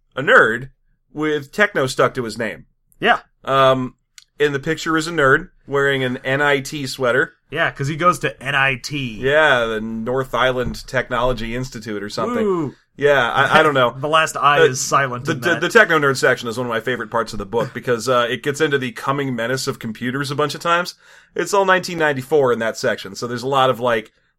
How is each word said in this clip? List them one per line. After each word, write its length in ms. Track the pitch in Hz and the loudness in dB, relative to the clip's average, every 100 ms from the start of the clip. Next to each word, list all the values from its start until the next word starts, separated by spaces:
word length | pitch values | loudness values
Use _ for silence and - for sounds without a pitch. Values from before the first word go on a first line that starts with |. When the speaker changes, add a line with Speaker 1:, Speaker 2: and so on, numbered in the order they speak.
| _ 127 | _ -6
Speaker 1:
a 40 | |
nerd 480 | 160 247 123 117 131 - _ _ _ | 2 6 4 2 -6 -18 _ _ _
with 400 | 147 156 151 135 | -4 -2 -2 -2
techno 340 | - 208 175 135 | -2 0 0 -2
stuck 260 | - 127 | 2 0
to 100 | 131 | 0
his 120 | 113 104 | -6 -6
name. 300 | 110 82 - _ _ - | -6 -8 -16 _ _ -4
Speaker 2:
Yeah. 220 | 202 - - _ | 0 0 -2 _
Speaker 1:
Um, 500 | 120 135 131 131 127 - _ - - - | -2 4 4 4 0 -12 _ -20 -14 -2
in 140 | 147 | 0
the 60 | 139 | 0
picture 360 | 147 156 165 160 | -4 -4 -2 -2
is 100 | 156 | -2
a 40 | |
nerd 380 | 165 135 151 180 _ - | 2 4 4 0 _ -6
wearing 360 | 139 139 135 | -2 0 0
an 140 | 127 127 | -2 -4
N 240 | 131 139 | -2 0
I 180 | 147 143 | 2 0
T 260 | 135 151 131 | -2 -8 -8
sweater. 480 | - 127 123 165 _ _ | -4 0 0 0 _ _
Speaker 2:
Yeah, 200 | 147 147 | -4 -4
'cause 180 | - 139 | -4 -6
he 80 | 156 | 0
goes 220 | 175 170 | 0 0
to 200 | 147 - | -2 -6
N 120 | 127 | -4
I 220 | 143 135 127 | 0 0 0
T. 420 | - 143 127 104 | -6 -8 -6 -4
Speaker 1:
Yeah, 440 | 131 147 156 127 113 | 0 4 4 4 2
the 140 | 110 | -2
North 540 | 113 113 113 131 131 | -6 -6 -4 -2 -2
Island 520 | 117 131 127 120 110 - | 0 0 0 -4 -6 -6
Technology 680 | 127 - 123 127 127 117 | -6 -2 -2 0 -2 -4
Institute 480 | 120 131 117 113 104 | -6 -8 -10 -8 -8
or 80 | 104 | -8
something. 340 | - 226 240 | -6 -4 -2
Speaker 2:
Woo. 300 | 214 175 139 - _ - | 0 0 -2 -8 _ -2
Speaker 1:
Yeah, 360 | 139 139 117 | 2 4 2
I, 280 | - 135 147 | 2 4 4
I 20 | |
don't 100 | 156 | 4
know. 180 | 135 123 | 4 2
Speaker 2:
<laughs> 60 | 127 | 0
The 100 | 147 | 0
last 280 | 160 160 135 | 2 2 2
I 240 | 135 147 | 2 6
Speaker 1:
Uh, 40 | |
Speaker 2:
is 160 | 156 127 | 4 2
silent 440 | - 143 135 123 | 0 0 0 -4
Speaker 1:
the, 80 | 143 | -6
Speaker 2:
in 80 | 156 | -4
Speaker 1:
the, 80 | 117 | -2
Speaker 2:
that. 100 | - | -2
Speaker 1:
the 60 | 170 | 2
techno 280 | 220 208 160 | 4 6 4
nerd 180 | 143 131 | 2 2
section 300 | 143 123 120 | 2 2 -2
is 100 | 113 | -6
one 80 | 123 | -4
of 40 | |
my 100 | 113 | -4
favorite 300 | 127 120 110 | -4 -6 -4
parts 220 | 117 110 | -4 -4
of 60 | 107 | -6
the 80 | 98 | -4
book 260 | 113 110 | -2 -2
because, 380 | 120 120 117 117 | -4 -2 -2 0
uh, 160 | 123 120 | 0 0
it 140 | 127 | -2
gets 180 | 147 139 | -4 0
into 160 | 156 139 | 2 0
the 140 | 127 | -2
coming 420 | 113 139 143 139 | -6 -4 -2 -2
menace 320 | 120 117 131 135 | -4 -4 -4 -4
of 120 | 127 | -6
computers 520 | 117 107 123 135 139 | -8 -8 -6 -4 -4
a 40 | 147 | -2
bunch 180 | 147 | -2
of 60 | 156 | -2
times. 360 | 170 170 180 - _ - _ | -2 0 -2 -10 _ -20 _
It's 200 | - 170 | -6 -2
all 100 | 202 | 2
nineteen 340 | 190 185 180 170 | 2 2 0 -2
ninety-four 540 | 151 135 127 151 131 | 0 0 0 2 4
in 60 | 113 | 2
that 160 | 113 107 | -2 -2
section, 380 | 123 104 95 98 | -2 -4 -6 -10
so 100 | 120 | -8
there's 160 | 123 | -6
a 60 | 127 | -2
lot 220 | 135 131 | 2 2
of, 100 | 113 | 2
like, 320 | 123 113 107 _ _ | 0 0 -4 _ _